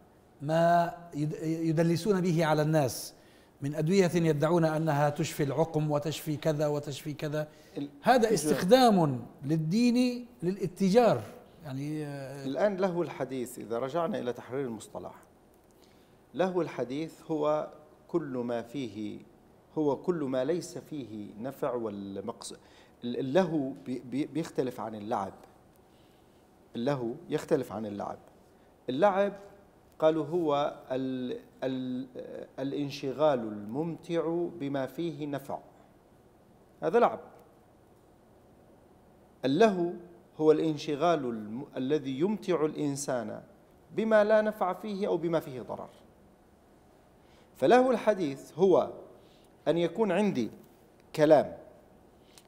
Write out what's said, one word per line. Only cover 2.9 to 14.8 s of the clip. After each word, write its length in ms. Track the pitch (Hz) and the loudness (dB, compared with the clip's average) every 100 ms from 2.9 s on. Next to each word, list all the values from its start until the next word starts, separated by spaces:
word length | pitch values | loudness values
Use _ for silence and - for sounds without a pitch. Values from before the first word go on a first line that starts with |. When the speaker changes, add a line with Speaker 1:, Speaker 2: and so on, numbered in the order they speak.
| - - - - - - - | -2 -12 -16 -20 -20 -20 -10
Speaker 1:
من 120 | 139 | -6
أدوية 360 | 156 156 196 180 | -2 2 4 4
يدعون 500 | 175 165 143 156 175 | 4 2 4 4 4
أنها 460 | 160 156 160 143 147 | 4 2 0 2 2
تشفي 320 | 147 160 - | 2 -4 -2
العقم 480 | 143 135 165 156 151 | -2 0 0 0 0
وتشفي 460 | 147 156 143 - 147 | 0 -2 -6 -6 -4
كذا 300 | 160 151 151 | -2 0 0
وتشفي 460 | 147 147 131 156 | -2 -4 -8 -10
كذا. 360 | 135 156 151 151 - - - | -8 -6 -6 -6 -12 -14 -10
Speaker 2:
ال-، 100 | 143 - | -10 -2
Speaker 1:
هذا 240 | 208 254 220 | 4 4 6
Speaker 2:
إذا 80 | |
Speaker 1:
استخدام 920 | 196 151 - 180 254 247 190 151 123 117 - | 2 2 0 6 8 8 6 4 0 -6 -10
للدين 800 | 135 160 156 214 240 240 247 240 247 - | -2 -2 0 2 4 4 2 -2 -10 -8
للاتجار. 800 | 170 202 202 - 196 220 226 123 104 - - - | -6 -4 -6 0 4 6 6 4 -2 -16 -20 -18
يعني، 420 | 151 135 143 156 147 | -10 -8 -6 -6 -8
آه، 380 | 139 135 143 | -10 -12 -10
Speaker 2:
الآن 320 | 131 135 208 185 | -6 0 0 2
لهو 260 | 190 170 | 0 0
الحديث، 560 | 151 - 127 131 117 - | -4 -4 -6 -6 -8 -10
إذا 200 | 107 117 | -6 -4
رجعنا 400 | 135 165 165 127 | -2 -2 -2 -2
إلى 140 | 123 | -4
تحرير 340 | 117 - 131 131 | -6 -8 -6 -6
المصطلح، 480 | 107 | -8